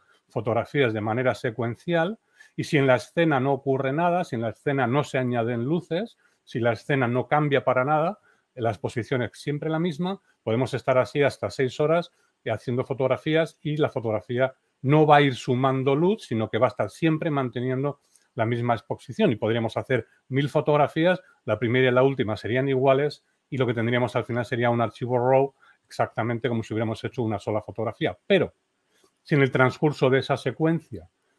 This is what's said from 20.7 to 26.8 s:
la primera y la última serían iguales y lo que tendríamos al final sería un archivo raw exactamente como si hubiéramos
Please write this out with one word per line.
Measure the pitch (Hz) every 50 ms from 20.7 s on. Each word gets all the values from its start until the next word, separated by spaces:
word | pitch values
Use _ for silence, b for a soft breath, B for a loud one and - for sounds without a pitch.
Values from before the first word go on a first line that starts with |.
| 147 147 143 131 - 160 160 180 180 170 b b b b b
la | 123 107 104
primera | 123 113 120 127 127 127
y |
la | 120 127 131
última | 139 135 135 120 101 107 -
serían | - 101 113 131 135 139
iguales | 135 131 131 139 135 135 147 147 147 - _ _ _ _ _ _
y | 151 127
lo | 131 117
que | 117
tendríamos | 117 110 117 123 120 123 113 -
al | 123 110
final | - 117 120 120
sería | - 131 117 120 120
un | 120 120
archivo | 117 104 - - 131 117 127 123
raw | 120 127 135 135 139 139 b b b b b b b
exactamente | _ - - 117 - - - 110 117 120 113 - 127
como | 120 113 104
si | - 110
hubiéramos | 107